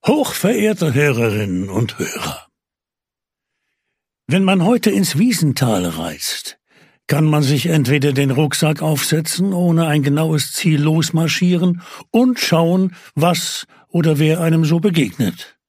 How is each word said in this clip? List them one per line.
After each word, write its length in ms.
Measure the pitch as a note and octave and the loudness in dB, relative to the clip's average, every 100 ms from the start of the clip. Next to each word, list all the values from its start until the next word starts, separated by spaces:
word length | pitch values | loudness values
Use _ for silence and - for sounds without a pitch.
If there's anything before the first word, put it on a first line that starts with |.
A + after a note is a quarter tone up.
| - | 2
Hochverehrte 840 | D4 C4+ - F#3 A#3 G#3+ G#3+ D#3+ | 0 0 -2 -2 0 0 0 0
Hörerinnen 720 | B2+ D3 A#2 A#2 G#2 G2+ F2+ G2 | 2 0 0 0 -2 -4 -4 -4
und 300 | F#2+ A#2+ - | -4 -4 -4
Hörer, 480 | - - - - - _ _ _ _ _ _ _ _ _ _ _ _ _ _ _ _ _ - | -8 -6 -10 -12 -18 _ _ _ _ _ _ _ _ _ _ _ _ _ _ _ _ _ -4
wenn 160 | F#3 | 0
man 200 | F#3+ F#3+ | 2 2
heute 280 | E3+ B3 A3 | 2 2 2
ins 260 | G3+ F#3 C3+ | 0 0 0
Wiesental 680 | A#3+ G3+ D#3 - B2+ G#2 | 0 2 0 0 0 0
reist, 760 | F2+ D#2+ E2 D2+ - - - - _ _ _ _ - | -2 -4 -8 -8 -8 -8 -12 -18 _ _ _ _ -4
kann 180 | D3 D#3 | 0 2
man 160 | D3+ | 2
sich 240 | C#3 D3 E3+ | 2 0 0
entweder 480 | D#3+ B2 D3 C#3+ | 0 2 2 2
den 160 | C3+ C#3 | 0 0
Rucksack 540 | C3 D3+ - D3+ D3+ | 0 0 0 -2 0
aufsetzen, 680 | D#3 D3 - D#3 D#3+ - G3 | -2 -2 -2 -2 -2 -2 -2
ohne 360 | F3+ F3 E3 E3 | 0 2 2 2
ein 160 | D3 | 0
genaues 500 | C#3+ D3 D#3+ D#3 - | 2 0 0 0 -2
Ziel 260 | - E3+ D3+ | -2 0 2
losmarschieren 960 | D3 D#3+ D#3+ D#3+ E3 - F3+ F3 F3+ F3 - - - | 2 2 0 0 -2 0 2 2 0 -2 -8 -20 -2
und 280 | A3+ B3+ A#3+ | 2 2 0
schauen, 560 | - E3 E3 F#3 F#3+ - - - | 0 2 2 2 0 -4 -12 0
was 500 | E3+ E3+ - - - - _ | 0 0 -4 -10 -14 -20 _
oder 320 | E3+ E3 D3+ | -2 0 2
wer 220 | D#3 D#3+ | 2 2
einem 220 | E3 E3 | 2 2
so 160 | D#3 E3 | 2 2
begegnet. 760 | G3+ E3 A#2+ - A2 - - _ | 2 0 -2 -2 -4 -4 -16 _